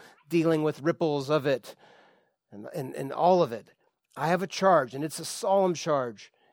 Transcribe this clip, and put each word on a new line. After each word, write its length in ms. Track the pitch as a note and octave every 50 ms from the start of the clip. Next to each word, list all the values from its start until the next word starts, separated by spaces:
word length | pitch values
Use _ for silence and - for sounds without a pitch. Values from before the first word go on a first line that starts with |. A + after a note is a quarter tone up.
| - - - _ _ C#3+
dealing 340 | D#3+ E3+ D#3+ E3 D#3+ D#3
with 200 | D3+ D#3 C#3+ -
ripples 480 | C3+ D#3+ E3 - F3 D#3 D3 C#3+ C3+ C3+
of 160 | D3+ D#3 B2+
it 280 | D3 C3+ A#2+ - - - _ - - - _ _ _ _ _ _ _ _ _ _ _
and, 140 | - G2+ G#2+ - -
and, 200 | E3+ C3 C3 -
and 160 | - C#3+ C3+
all 320 | - - D3+ F3 F#3 F3
of 100 | E3 A#2
it. 200 | A#2 G#2 - _ _ _ _ _ _ _ _ _ _
I 100 | C3 C#3+ D#3+
have 140 | F3+ F3
a 40 | F#3+
charge, 480 | - - - F#3+ F#3+ F3+ D#3 C3+ A#2 A#2+
and 80 | C3+
it's 160 | D#3 D#3 - -
a 60 | D#3+
solemn 480 | - - - - F#3+ G3 G3+ F#3+ F3+
charge, 580 | E3+ C#3+ - E3 D3 C#3 B2+ A#2+ G#2+ G2+ - - _ _ _ _